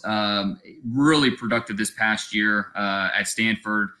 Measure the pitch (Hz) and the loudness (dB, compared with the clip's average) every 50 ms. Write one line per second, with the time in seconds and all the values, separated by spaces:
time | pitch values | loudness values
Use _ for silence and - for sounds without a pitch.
0 | - 104 110 107 104 104 104 101 98 98 - - - - - - - 117 117 135 | -6 -4 -2 0 0 0 0 0 0 -2 -4 -6 -10 -18 -18 -12 -8 -4 0 4
1 | 143 151 156 151 143 127 123 - 120 110 113 117 110 - 107 98 107 - - - | 4 6 6 6 4 2 2 0 -2 0 0 0 -2 -2 -4 -4 -4 -4 -2 0
2 | 110 110 107 104 - - - 107 104 107 104 104 101 - - 101 104 101 98 98 | 0 0 0 0 -2 -4 -2 0 2 2 2 0 0 -4 -6 -4 -4 -2 -2 -2
3 | 95 92 - 104 101 - - - 113 113 110 107 - 107 107 107 104 101 - _ | -2 -2 0 -2 -2 -2 -2 -2 0 0 0 -2 -4 -4 -2 -2 -2 -4 -6 _